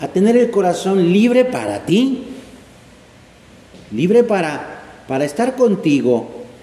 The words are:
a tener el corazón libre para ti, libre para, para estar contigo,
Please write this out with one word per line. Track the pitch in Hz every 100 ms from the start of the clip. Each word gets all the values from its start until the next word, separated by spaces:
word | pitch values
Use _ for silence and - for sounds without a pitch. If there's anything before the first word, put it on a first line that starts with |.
a | 143
tener | 180 208 240
el | 226
corazón | 202 185 170 185 196 170
libre | 190 233 247 247
para | 131 107 101 -
ti, | 190 262 262 - - - - - - - - - - - - - - - - -
libre | 107 175 226 226
para, | 202 160 143 - - - - -
para | 135 147
estar | 147 247 254
contigo, | 240 190 160 139 120 120 - - - -